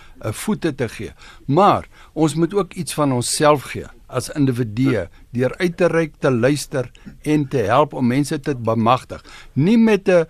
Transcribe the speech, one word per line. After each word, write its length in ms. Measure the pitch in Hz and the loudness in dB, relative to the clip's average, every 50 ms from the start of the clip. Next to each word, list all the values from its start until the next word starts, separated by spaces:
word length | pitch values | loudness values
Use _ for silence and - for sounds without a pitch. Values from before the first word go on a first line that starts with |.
| - - - - | -20 -20 -20 -10
eh, 100 | - 110 | -8 -8
voete 440 | 104 - - - 208 - - 165 131 | -8 -6 -4 -4 -4 -2 -2 -6 -4
te 140 | - 123 107 | -4 -6 -6
gee. 220 | - - 104 - - - - - - - - | -6 -10 -12 -14 -14 -18 -20 -20 -20 -14 -4
Maar 400 | - 135 170 202 190 135 95 - - - - - - _ | 0 2 4 4 4 2 2 -2 -10 -20 -20 -20 -14 _
ons 220 | 151 160 156 139 | -2 -2 0 2
moet 180 | 160 170 165 196 | 0 -2 0 0
ook 200 | 202 185 190 - | -2 -4 -4 -6
iets 200 | 185 156 - - | -12 -10 -8 -4
van 180 | - 147 139 131 | -2 0 0 0
onsself 500 | 123 117 - - - 156 147 151 139 - | -2 -2 -4 -2 2 4 4 4 2 0
gee 220 | - - 104 73 - - - - | -10 -12 -12 -12 -14 -18 -20 -20
as 220 | - - 127 - - | -8 -8 -8 -8 -6
individue 800 | - 156 139 135 123 117 127 110 101 117 131 135 127 101 85 - - - - _ | -2 0 0 0 0 -2 -4 -4 -2 0 0 2 0 0 -4 -6 -12 -20 -20 _
deur 260 | - 120 127 127 - | -4 -2 -2 -2 -2
uit 200 | - 185 180 170 | -2 -2 -2 0
te 100 | - 180 | 2 0
reik, 260 | 165 160 165 165 151 - _ | 2 2 0 -2 -2 -6 _
te 120 | - 143 | 0 0
luister 600 | 131 113 117 135 151 139 - - - 135 120 - - - - - - - - | 2 2 2 2 0 0 -4 -6 -6 -6 -6 -6 -12 -20 -20 -20 -20 -10 -4
en 240 | 147 151 151 143 | 0 0 0 0
te 100 | 135 147 | 0 -2
help 360 | 131 104 95 117 135 151 139 - | -2 0 2 4 4 2 2 0
om 140 | 147 131 | -2 0
mense 320 | 117 123 139 147 - 160 147 | 0 2 0 0 -2 -4 -6
te 160 | - 156 143 | -4 -6 -6
bemagtig. 680 | 123 113 110 113 117 107 113 131 127 - - - - - - - - - - _ | -2 -2 -2 0 2 2 2 2 2 0 -10 -16 -16 -16 -20 -20 -20 -20 -6 _
Nie 240 | 127 147 190 233 | 0 2 4 4
met 320 | 233 226 220 214 196 - 196 | 4 4 4 4 2 2 2
'n, 160 | 185 170 160 | 2 2 2